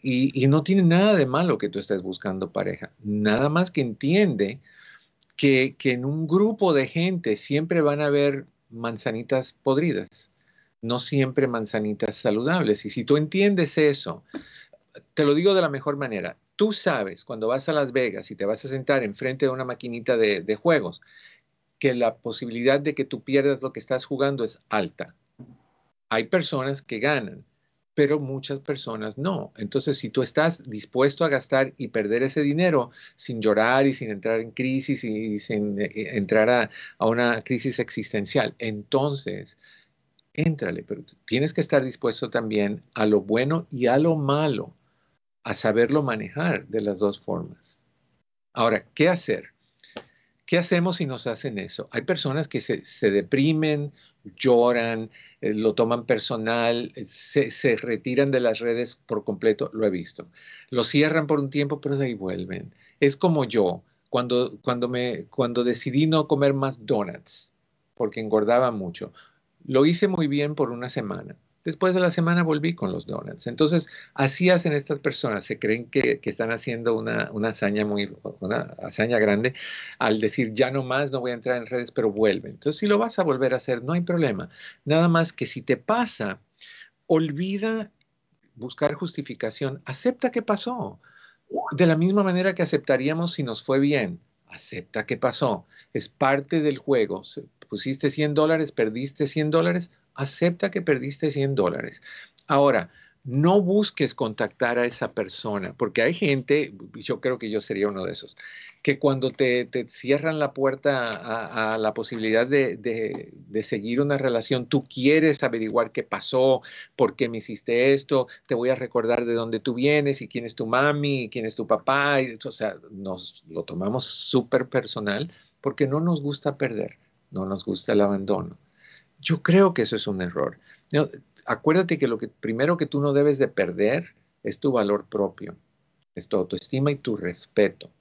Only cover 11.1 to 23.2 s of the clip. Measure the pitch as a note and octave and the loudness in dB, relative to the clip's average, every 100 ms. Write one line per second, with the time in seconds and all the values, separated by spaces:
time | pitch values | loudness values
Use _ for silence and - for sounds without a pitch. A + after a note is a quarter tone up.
11.1 | C#3+ C3 B2+ C3 A#2 G#2+ A2 G#2+ G#2 G#2+ | 0 0 2 0 0 -2 -2 -2 -2 -4
12.1 | G#2 A#2+ G#2 B2+ F3+ B2+ G#2 G#2 - - | -2 0 0 0 0 2 0 -2 -8 2
13.1 | D3 D3+ F#3+ G3+ F#3+ D3+ - D3+ C#3 - | 2 2 2 4 4 0 4 4 2 -6
14.1 | - _ - - - - _ _ - _ | -12 _ -16 -16 -20 -20 _ _ -20 _
15.1 | - D3 D3 F3+ F#3+ E3 C#3 C#3 C#3 C3+ | 0 4 4 6 4 2 0 -4 -4 -4
16.1 | G#2 F2 - _ - G#3+ G#3 G3 C3+ G2 | -4 -6 -10 _ 0 0 2 0 0 -2
17.1 | F#2 - A2+ A2+ C3 C3+ D3+ C3+ B2+ B2 | -6 -12 -4 0 0 0 0 0 0 0
18.1 | G2 - - G2+ A2 C3+ C3+ B2+ C#3 A2+ | -2 -10 -6 -4 -4 -4 -6 0 0 0
19.1 | G#2 B2+ C3+ C#3 C3 B2+ A#2+ B2 A#2 A2+ | -4 -6 0 0 0 -6 -8 -8 -8 0
20.1 | A#2+ A2 G2 F#2 G#2+ E3+ D#3 F2+ - _ | 2 4 2 -2 0 2 2 0 -10 _
21.1 | - - _ _ _ _ _ C#3 B2 A#2 | -20 -20 _ _ _ _ _ 0 2 0
22.1 | A2+ - A2 C3 A#2 B2 C#3 C#3+ C#3 C3+ | 0 -10 -8 -8 0 2 2 0 -4 -4
23.1 | C3+ | -6